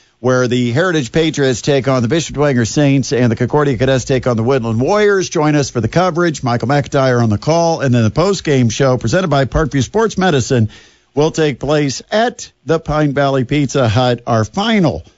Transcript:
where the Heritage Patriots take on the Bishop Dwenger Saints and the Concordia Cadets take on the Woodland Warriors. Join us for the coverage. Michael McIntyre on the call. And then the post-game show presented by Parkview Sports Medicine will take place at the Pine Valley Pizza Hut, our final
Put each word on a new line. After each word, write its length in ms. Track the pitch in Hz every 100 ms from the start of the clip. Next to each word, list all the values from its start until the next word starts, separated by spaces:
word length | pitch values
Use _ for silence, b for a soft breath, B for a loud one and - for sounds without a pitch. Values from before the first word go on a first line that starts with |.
| b _
where 300 | 123 127 127
the 240 | 123 120
Heritage 400 | 120 185 160 117
Patriots 480 | 160 160 - 135 117
take 280 | - 139 120
on 120 | 131
the 80 | 117
Bishop 280 | 131 113 131
Dwenger 300 | 147 123 110
Saints 460 | 156 143 135 120
and 180 | 120 123
the 60 | 110
Concordia 400 | 120 147 147 98
Cadets 300 | 131 131 -
take 200 | 131 127
on 100 | 113
the 60 |
Woodland 380 | 113 135 113 110
Warriors. 480 | 139 208 208 196 170
Join 260 | 165 151
us 140 | 147 135
for 140 | 123
the 60 | 110
coverage. 540 | 165 185 160 175 139
Michael 260 | 127 120 117
McIntyre 540 | 143 - 143 131 123
on 60 | 117
the 100 | 104
call. 440 | 151 170 165 156
And 120 | 131
then 80 | 120
the 80 | 110
post-game 600 | 151 190 190 - 135 117
show 260 | - 135 127
presented 320 | 110 180 185
by 160 | 139
Parkview 380 | 131 151 156 -
Sports 340 | 117 208 226 -
Medicine 540 | 185 143 - 127 107 B B B B
will 160 | - 156
take 300 | - 151 120
place 420 | 135 151 143 - -
at 400 | 214 240 240 - _
the 160 | 135 160
Pine 320 | - 151 147
Valley 320 | 135 139 135
Pizza 460 | 117 151 139 147 117
Hut, 320 | 113 127 120 -
our 180 | 117 107
final 580 | 190 220 214 156 80 b